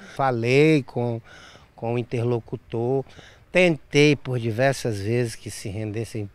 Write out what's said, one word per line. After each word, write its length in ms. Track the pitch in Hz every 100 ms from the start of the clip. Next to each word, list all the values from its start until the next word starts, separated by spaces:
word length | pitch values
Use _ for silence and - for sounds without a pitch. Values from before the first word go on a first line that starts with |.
| - -
Falei 680 | 135 120 117 135 156 151
com, 360 | - 123 120 113 - - - - _ -
com 200 | 117 120
o 20 |
interlocutor, 1040 | 113 123 120 120 - 127 - 113 120 135 - - - - _
tentei 640 | 180 180 147 - 143 151 139
por 220 | 131 123
diversas 600 | 117 107 139 131 123 101
vezes 360 | 101 120 117 -
que 140 | 110
se 200 | - 110
rendessem 580 | 104 107 107 113 110 101